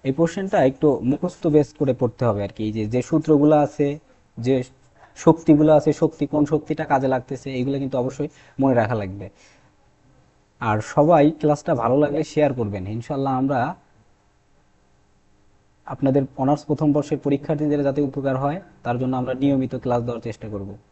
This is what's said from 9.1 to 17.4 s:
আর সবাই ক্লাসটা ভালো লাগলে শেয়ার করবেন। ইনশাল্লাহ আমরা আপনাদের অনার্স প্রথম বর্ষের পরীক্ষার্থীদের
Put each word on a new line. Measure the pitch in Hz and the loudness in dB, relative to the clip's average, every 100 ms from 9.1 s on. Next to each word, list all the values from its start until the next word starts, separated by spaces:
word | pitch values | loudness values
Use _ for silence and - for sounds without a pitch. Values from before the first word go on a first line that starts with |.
| 98 95 _ _ _ _ _ _ _ _ _ _ _ _ _ | -10 -16 _ _ _ _ _ _ _ _ _ _ _ _ _
আর | 117 107 | -4 -2
সবাই | - - 147 165 147 | -2 0 4 6 4
ক্লাসটা | 156 151 147 - 139 | 2 -2 -2 -2 -2
ভালো | 113 135 | 2 2
লাগলে | 147 147 | 2 -2
শেয়ার | 156 - 147 | -4 0 0
করবেন। | 127 107 101 95 | 0 -6 -6 -8
ইনশাল্লাহ | 110 117 143 135 | -10 -6 -4 -2
আমরা | 131 135 135 131 185 _ _ _ _ _ _ _ _ _ _ _ _ _ _ _ _ _ _ _ _ - | -2 0 0 -2 -6 _ _ _ _ _ _ _ _ _ _ _ _ _ _ _ _ _ _ _ _ -16
আপনাদের | 139 139 139 131 - | -4 0 0 -2 -4
অনার্স | 135 147 - | -2 -2 -2
প্রথম | 151 156 | 0 2
বর্ষের | 147 143 147 | 0 -2 -4
পরীক্ষার্থীদের | - 139 | -2 -2